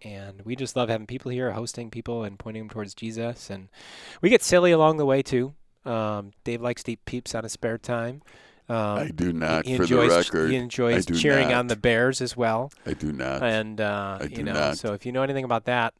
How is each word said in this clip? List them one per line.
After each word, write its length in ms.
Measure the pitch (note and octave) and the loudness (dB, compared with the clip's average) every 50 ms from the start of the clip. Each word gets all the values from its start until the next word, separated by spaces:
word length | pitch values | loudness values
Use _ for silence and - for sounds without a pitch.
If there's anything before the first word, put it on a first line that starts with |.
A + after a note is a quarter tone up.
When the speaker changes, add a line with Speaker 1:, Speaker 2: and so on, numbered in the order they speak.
| - | -18
Speaker 1:
And 400 | G#2+ G#2 G2 G2 G2 F#2+ F#2+ G2+ | -16 -14 -14 -14 -14 -14 -12 -8
we 140 | A2 B2 | -6 -4
just 180 | B2+ C3+ A#2+ - | -4 -4 -2 0
love 140 | C3 A#2+ A2 | 0 2 2
having 180 | A#2 A2 A2 | 0 -2 -4
people 240 | - A#2+ C3 - B2+ | -6 -10 -8 -8 -6
here, 220 | B2 B2 B2+ B2 - | -4 -2 -2 -2 -2
hosting 360 | A2 A#2+ A#2 - - A#2+ A2 | -4 -6 -8 -8 -10 -12 -10
people 360 | - A2+ A2+ - A#2 A#2 A2 | -12 -10 -8 -6 -6 -6 -6
and 120 | G#2 G2+ | -8 -10
pointing 280 | F#2+ - A2+ G#2+ A2 A2 | -12 -12 -12 -10 -10 -12
them 60 | G#2+ | -10
towards 240 | - A2+ G#2 G2 - | -10 -10 -10 -10 -10
Jesus. 540 | - A2 A2+ A2 A2+ A2+ A#2 A#2+ - - - | -10 -10 -8 -6 -6 -6 -6 -8 -10 -12 -12
And 200 | G2+ F#2+ F#2+ - _ - - - - - - - - - | -12 -12 -14 -16 _ -20 -20 -20 -20 -20 -20 -20 -6 0
we 80 | - F#3 | 6 6
get 140 | B3 A3+ - | 6 6 6
silly 300 | - F3+ F3+ F3 F3+ E3+ | 6 6 6 8 8 8
along 240 | D#3+ D#3 D#3 D#3+ | 8 8 6 6
the 100 | D#3 D3 | 4 4
way, 160 | C3+ C3+ C3+ C3+ | 4 4 4 2
too. 320 | - C3+ B2 B2+ C3+ D3 - - _ _ _ _ | 2 0 0 0 -2 -6 -14 -20 _ _ _ _
Um, 460 | C3+ A#2 A2+ A2 G#2+ G#2+ G#2 G2+ G2+ - _ _ | -6 -4 -2 -2 -2 -4 -6 -8 -10 -16 _ _
Dave 180 | - A#2 A#2 | -8 -6 -4
likes 220 | A#2+ B2 A#2+ - - | -4 -4 -4 -4 -6
to 100 | - A#2 | -8 -10
eat 120 | - _ | -10 _
Peeps 280 | - - B2 - - - | -8 -8 -8 -8 -6 -8
on 80 | A2+ A2 | -8 -8
his 80 | A2 - | -8 -8
spare 260 | - - A#2 A2+ A#2 | -6 -4 -4 -4 -4
time. 440 | - - B2 A#2 A#2 A#2+ C3 D3 - _ - - - - _ _ _ | -6 -6 -4 -4 -4 -6 -8 -12 -16 _ -20 -20 -20 -20 _ _ _
Um, 100 | - A#2+ | -4 -2
Speaker 2:
I 320 | A2+ G#2+ G#2 G#2 G#2 - D#3 E2 | -2 0 0 -2 -2 -4 -4 -4
do 120 | D#2 F2 | -2 -2
Speaker 1:
he, 60 | F2+ E2+ | -2 0
Speaker 2:
not, 320 | E2 D#2+ D#2 E2 D#2+ D#2+ | 0 0 0 0 0 0
Speaker 1:
he 100 | B2 B2+ | 0 0
Speaker 2:
for 80 | B2 F2+ | 0 2
the 80 | - - - | 4 4 4
Speaker 1:
enjoys 240 | - E2 E2+ F2 F2 | 6 6 6 4 4
ch-, 60 | - - | 2 2
Speaker 2:
record. 180 | D#2+ D#2 D#2+ | 2 2 2
Speaker 1:
he 60 | C3 | 2
enjoys 500 | B2+ A#2+ A#2+ - - B2 A#2 A#2 F#2+ F2+ | 0 -2 -4 -2 0 2 2 2 2 2
Speaker 2:
I 60 | - E2+ | 0 0
do 20 | - | 2
Speaker 1:
cheering 300 | - D3 C#3 C#3 C3 - | 4 4 4 4 4 4
Speaker 2:
not. 80 | B2 B2 | 2 2
Speaker 1:
on 80 | B2 | 0
the 100 | A#2+ A#2 | 0 -2
Bears 460 | G#2 - B2 A#2 A2+ B2 C3 C3 - C3 | 0 2 2 4 4 4 2 2 0 -4
as 120 | B2 - | -6 -2
well. 380 | B2 A#2+ A2+ A2+ A2+ B2+ C#3+ - - _ | -2 0 0 0 -2 -4 -6 -10 -12 _
Speaker 2:
I 80 | - - | -8 -6
do 180 | - D2+ D2+ D2 | -4 -4 -6 -6
not. 300 | C2 B1+ C2 C2+ B2 - | -4 -4 -4 -4 -2 -2
Speaker 1:
And, 360 | A#2 A2 A2 A2 G#2+ G#2+ G#2 | 0 0 0 -2 -4 -4 -4
uh, 400 | G#2+ G#2 G#2 G2+ G2+ G2 G2 F#2 | -2 -2 -2 -4 -4 -6 -6 -8
Speaker 2:
I 40 | D2+ | -8
Speaker 1:
you 120 | D2 - | -8 -8
Speaker 2:
do 60 | - - | -6 -6
Speaker 1:
know, 120 | - - | -4 -2
Speaker 2:
not. 240 | D2 D2+ C#2+ D2 - | 0 0 0 -2 -4
Speaker 1:
so 160 | - A2+ G#2 | -4 -6 -6
if 100 | G2 - | -6 -6
you 80 | B2 B2 | -6 -4
know 100 | C3 C3+ | -2 -2
anything 220 | C3+ C#3 C3+ C3 | -2 -2 -4 -2
about 220 | B2 A#2+ A2+ - | -2 -2 -2 0
that, 260 | - B2 B2 A#2 A2+ - | 0 0 0 0 -2 -4